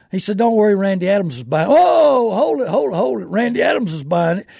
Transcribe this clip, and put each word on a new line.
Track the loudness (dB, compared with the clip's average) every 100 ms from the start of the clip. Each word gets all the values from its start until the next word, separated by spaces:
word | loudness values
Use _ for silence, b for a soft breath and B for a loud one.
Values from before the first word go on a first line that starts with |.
| b
He | -8
said, | -4 0
"Don't | 0 2
worry, | 2
Randy | 2 0 -2 0
Adams | 0 -2 -8
is |
buying | -4 -2 2
it." |
"Oh, | 4 4 4 4 2 0
hold | 0 0 -2
it, | -2
hold | -2 0
it, | -2
hold | -2 -4
it. | -4
Randy | -2 -2 0
Adams | 0 0 -4
is | -6
buying | -4 -2 0 -2
it. | -8